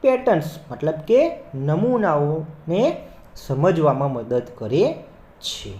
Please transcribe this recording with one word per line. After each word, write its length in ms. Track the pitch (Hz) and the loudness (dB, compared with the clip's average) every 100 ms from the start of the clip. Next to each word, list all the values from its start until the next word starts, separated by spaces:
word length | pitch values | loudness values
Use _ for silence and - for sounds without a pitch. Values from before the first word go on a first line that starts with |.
પેટર્ન્સ 580 | 277 254 254 180 156 - - | 2 2 2 2 0 -10 -14
મતલબ 240 | 123 151 | -4 -4
કે 380 | 156 156 240 330 - - | -4 2 4 4 -2 -12
નમૂનાઓને 1400 | 135 139 160 233 247 196 151 147 160 156 - - 180 277 - - - - - | -6 -2 0 2 2 2 2 2 -2 -6 -14 -4 0 2 0 -12 -20 -20 -20
સમજવામાં 760 | - 135 170 165 151 131 139 | -6 0 2 4 2 2 -2
મદદ 300 | 127 113 123 120 - | -4 -2 -2 -2 -10
કરે 360 | 110 139 254 330 - - - - | -2 2 2 0 -12 -20 -20 -14
છે. 320 | - - 107 95 | -12 -10 -12 -14